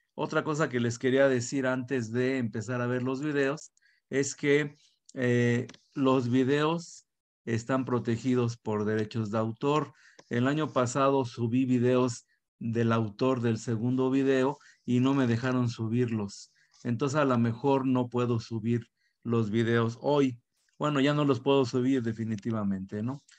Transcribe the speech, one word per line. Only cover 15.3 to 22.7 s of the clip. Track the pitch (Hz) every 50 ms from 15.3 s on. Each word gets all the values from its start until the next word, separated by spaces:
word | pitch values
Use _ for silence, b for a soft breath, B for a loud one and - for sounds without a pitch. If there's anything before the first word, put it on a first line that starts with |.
| 117 113 131 131 127 127 123 117
subirlos. | - - 113 110 117 123 127 113 113 107 101 98 - - - - b b b b b b b
Entonces | 123 120 110 147 139 120 156
a | 143
lo | 135 123
mejor | 117 117 117 113 117 - 139 135 135 131
no | 135 127 127 123 120
puedo | - 120 123 117 123 110
subir | - - 117 110 101 117 120 117 117 _ _ _ _ _ _ _ -
los | 117 117 117 113 104
videos | 101 117 117 110 117 117 113 113 117 -
hoy. | - 139 147 147 139 131 123 - _ _ _ _ _ _ _
Bueno, | - 147 147 147 139
ya | 131 147 147
no | 147 147
los | 139 135 120
puedo | 120 143 139 139 131
subir | 120 - 127 123 131 139 131 117
definitivamente, | 117 113 113 113 110 110 101 - 117 113 110 104 98